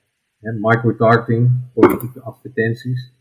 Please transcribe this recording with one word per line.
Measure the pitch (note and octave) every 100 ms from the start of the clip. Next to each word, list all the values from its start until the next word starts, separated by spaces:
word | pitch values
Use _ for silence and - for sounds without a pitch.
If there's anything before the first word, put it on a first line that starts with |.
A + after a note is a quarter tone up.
| _ _ _ _
hè, | G#2+
microtargeting, | A2+ A2 A#2 A#2+ G#2 A2+ A#2 - A#2 B2 - -
politieke | A2+ - - B2 -
advertenties. | A#2+ - B2 - A2+ A2+ B2 B2+ - _